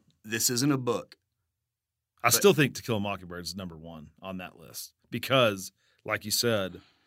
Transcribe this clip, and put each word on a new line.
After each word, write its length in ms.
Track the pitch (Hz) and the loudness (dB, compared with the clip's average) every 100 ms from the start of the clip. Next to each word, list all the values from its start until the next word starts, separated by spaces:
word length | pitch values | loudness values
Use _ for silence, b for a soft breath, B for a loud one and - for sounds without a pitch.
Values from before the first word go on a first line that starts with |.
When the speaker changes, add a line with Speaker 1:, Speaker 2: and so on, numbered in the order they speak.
| _ _ | _ _
Speaker 1:
this 240 | 107 113 - | -8 -2 0
isn't 220 | 120 143 | 2 2
a 60 | 135 | 2
book. 380 | 120 101 - - _ _ _ _ _ _ _ _ _ _ | 0 -4 -6 -20 _ _ _ _ _ _ _ _ _ _
Speaker 2:
I 60 | 120 | 2
Speaker 1:
But 60 | |
Speaker 2:
still 200 | - 202 | 6 6
think 200 | 151 135 - | 6 4 0
To 60 | |
Kill 140 | - 110 | -4 -2
a 40 | |
Mockingbird 420 | 101 95 92 87 | -2 -6 -10 -12
is 120 | 85 92 | -10 -10
number 200 | 92 80 | -12 -12
one 340 | 82 82 76 _ | -16 -16 -18 _
on 160 | 92 92 | -12 -12
that 200 | 90 - | -12 -18
list 340 | 69 - - _ _ | -18 -16 -16 _ _
because, 640 | 123 - 131 120 101 92 - _ _ | -8 2 4 4 2 -6 -16 _ _
like 200 | - 107 | -6 -4
you 60 | 104 | -2
said, 500 | - 120 107 92 90 - _ | 0 2 0 -2 -8 -18 _